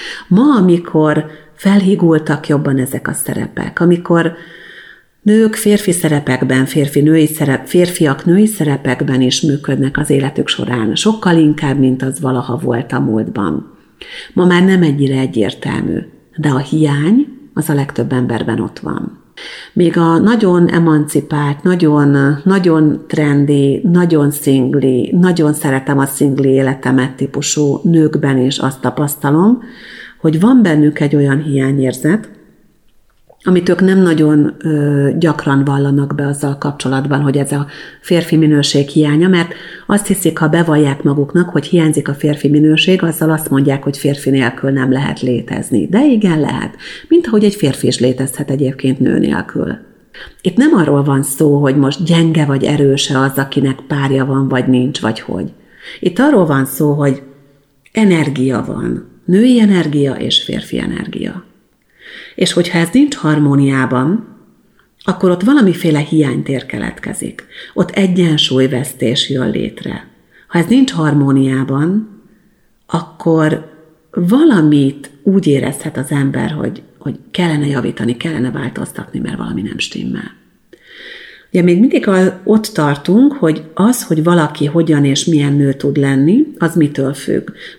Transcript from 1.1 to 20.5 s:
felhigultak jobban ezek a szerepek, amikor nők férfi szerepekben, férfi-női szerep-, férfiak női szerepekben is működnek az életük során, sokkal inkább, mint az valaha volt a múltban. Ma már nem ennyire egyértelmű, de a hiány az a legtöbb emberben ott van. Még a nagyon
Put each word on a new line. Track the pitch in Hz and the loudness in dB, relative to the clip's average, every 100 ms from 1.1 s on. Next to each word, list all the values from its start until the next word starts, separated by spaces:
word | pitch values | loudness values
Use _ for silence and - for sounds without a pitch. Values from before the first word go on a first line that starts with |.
| 151 156 - - | 0 -4 -10 -20
felhigultak | - 196 202 190 196 170 156 156 143 - | -4 2 2 2 2 4 2 0 -4 -2
jobban | 147 151 135 | -2 0 -2
ezek | 127 127 - | -2 -6 -6
a | |
szerepek, | - - - - - - - | -8 -6 -6 -8 -8 -6 0
amikor | 170 170 - 170 165 165 - - - - - - _ _ | 2 2 2 0 0 -4 -18 -20 -20 -20 -20 -20 _ _
nők | 208 220 220 | 2 4 4
férfi | 220 208 208 196 | 2 0 2 0
szerepekben, | 170 156 147 147 127 131 131 131 | -2 0 0 0 -2 0 0 0
férfi-női | 156 139 147 147 160 151 | 0 0 2 4 4 2
szerep-, | 156 151 185 - | 0 -2 -2 0
férfiak | 180 175 175 156 135 | 0 0 0 0 0
női | 175 185 214 | 2 4 2
szerepekben | - 151 139 139 123 139 131 | 0 -2 -2 -2 -4 -2 0
is | 127 - | 0 0
működnek | 160 143 143 135 135 - | -2 -2 -2 -2 -2 -2
az | 147 | 0
életük | 139 135 - - | 0 -2 -4 -4
során, | - - 123 110 | -4 -4 -4 -2
sokkal | 120 214 214 185 165 | -2 0 0 2 4
inkább, | 151 151 143 139 | 2 2 -2 0
mint | 131 131 | 0 0
az | 135 131 | -4 -6
valaha | 135 131 123 120 | -4 -4 -4 -6
volt | - 120 - | -4 -4 -4
a | 131 | -4
múltban. | 131 110 - 113 95 73 - _ _ - - - - | -2 -2 -4 -4 -4 -6 -10 _ _ -20 -20 -20 -8
Ma | - 180 | 0 2
már | 175 | 4
nem | 190 185 | 4 4
ennyire | 160 143 135 135 | 2 2 0 0
egyértelmű, | 131 117 98 - - - - - - _ _ - | -2 -2 -2 -4 -6 -4 -4 -6 -8 _ _ -4
de | 151 | -2
a | 135 | 0
hiány | 139 156 151 143 151 240 294 - - | -2 0 0 2 2 2 0 -6 -12
az | - 151 | -6 -2
a | |
legtöbb | 143 139 - 120 | -2 -2 -4 -2
emberben | 131 123 113 113 113 | -2 -2 -2 -4 -4
ott | 98 - | -6 -8
van. | - - - - _ - - - - | -8 -8 -8 -14 _ -20 -18 -18 -6
Még | - 170 170 | 0 2 2
a | 165 165 | 2 4
nagyon | 208 233 196 | 2 2 2